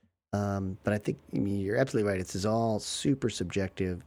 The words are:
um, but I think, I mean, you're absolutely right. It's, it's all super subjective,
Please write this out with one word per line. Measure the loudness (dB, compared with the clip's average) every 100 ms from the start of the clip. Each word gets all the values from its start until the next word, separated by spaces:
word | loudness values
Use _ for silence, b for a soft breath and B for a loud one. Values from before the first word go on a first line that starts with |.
| b _ _
um, | 0 2 0 -2 -2
but | 0
I | 0
think, | 0 -6 -4
I | -2
mean, | 0 0
you're | 0 2
absolutely | 2 2 2
right. | 0
It's, | -2
it's | -2
all | 0 2 2 0
super | -2 -2 0 2 0
subjective, | -2 -2 -2 -2 0 -2 -2